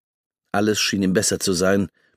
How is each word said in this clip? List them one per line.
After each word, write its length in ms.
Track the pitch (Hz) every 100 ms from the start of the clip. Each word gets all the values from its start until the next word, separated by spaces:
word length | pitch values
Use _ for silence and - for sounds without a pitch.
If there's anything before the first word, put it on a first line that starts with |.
| _ _ _ _ _
Alles 260 | 101 107 104
schien 240 | - 98
ihm 80 | 95
besser 300 | 92 98 95
zu 100 | 101
sein, 380 | 85 92 101 92 _ _